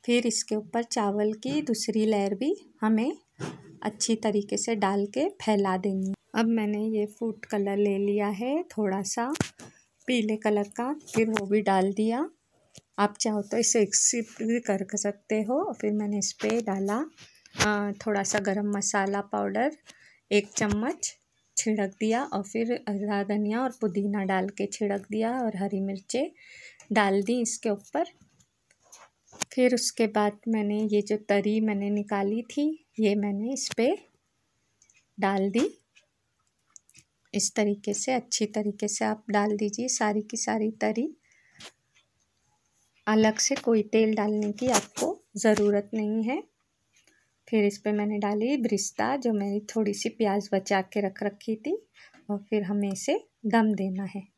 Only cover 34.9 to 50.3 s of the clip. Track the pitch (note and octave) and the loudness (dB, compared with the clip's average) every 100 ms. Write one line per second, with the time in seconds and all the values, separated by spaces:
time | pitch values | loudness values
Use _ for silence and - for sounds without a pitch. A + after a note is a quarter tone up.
34.9 | _ _ - G3 G3 G3 G#3 F4 - _ | _ _ -2 0 2 2 2 0 -2 _
35.9 | _ _ _ _ _ _ _ _ - _ | _ _ _ _ _ _ _ _ -20 _
36.9 | - _ _ _ G#3 - - G#3 G3+ G#3 | -20 _ _ _ -4 -2 0 0 0 -4
37.9 | G3+ - B3+ B3 - G#3 G#3+ G#3 G3+ G#3 | -4 -2 -2 -2 -4 -2 -2 -4 -4 -6
38.9 | - A3 G#3+ - G#3 G#3 G#3 G#3 G#3 B3+ | -2 -2 -4 0 0 2 0 -2 -2 -4
39.9 | - G#3+ G#3 G#3+ A3+ - A3 G#3+ A3 G#3+ | 0 0 0 -4 -6 -2 0 -2 0 -2
40.9 | A3 D4+ - _ _ _ - - _ _ | 0 -4 -6 _ _ _ -20 -20 _ _
41.9 | _ _ _ _ _ _ _ _ _ _ | _ _ _ _ _ _ _ _ _ _
42.9 | _ - A3 A3 G#3+ - C#4 - A3+ G#3+ | _ 2 4 4 4 -2 0 2 2 4
43.9 | A3 A3 A3 G#3+ G#3+ G#3 G#3 B3+ G#3+ - | 4 4 2 0 0 -2 -2 0 0 -2
44.9 | - D4+ - _ G3+ A3 G#3+ G#3 G3+ G3+ | -4 -4 -4 _ 0 4 4 4 2 0
45.9 | A3 G#3+ A3 A3+ D#4 - _ _ _ _ | -4 -2 -2 -2 -4 -6 _ _ _ _
46.9 | _ _ _ _ _ - A3 G3+ G3+ G#3+ | _ _ _ _ _ -2 2 2 0 -2
47.9 | G#3 G#3 G#3 G3+ G#3 A#3 C#4+ A3 G3+ - | 0 0 0 0 0 0 0 0 0 -2
48.9 | - A3 C#4 A#3+ G#3+ G3+ G3+ G#3 A3+ G#3+ | -2 -2 0 0 0 0 -4 -2 -2 0
49.9 | G3+ A#3+ - G#3+ | -2 -6 -2 0